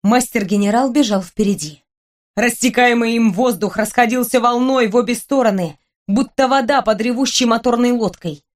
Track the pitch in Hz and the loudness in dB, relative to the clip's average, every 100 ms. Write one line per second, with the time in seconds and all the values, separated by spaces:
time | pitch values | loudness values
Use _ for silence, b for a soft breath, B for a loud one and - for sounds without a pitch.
0 | 202 247 - 233 190 208 202 226 269 262 | 2 2 0 -4 -2 0 2 0 0 0
1 | 233 196 185 - 214 196 151 151 _ _ | 0 0 -4 -2 -2 -2 -8 -16 _ _
2 | _ _ _ - 240 226 240 247 247 233 | _ _ _ -2 -2 0 0 2 2 2
3 | 233 233 226 180 254 185 202 - 214 - | 0 2 0 2 0 0 -4 -4 -2 0
4 | 233 247 240 247 240 240 254 262 226 233 | 0 0 0 2 2 0 0 2 2 0
5 | 220 233 - 277 226 196 165 - _ _ | 0 -6 -2 0 2 0 -6 -10 _ _
6 | - 208 - - 262 269 240 285 220 214 | -2 -2 -2 -2 0 2 2 0 0 -2
7 | 226 240 254 - 247 226 247 233 247 247 | -2 -2 -2 0 0 0 0 0 0 0
8 | 208 - 170 147 _ | -4 -6 -12 -12 _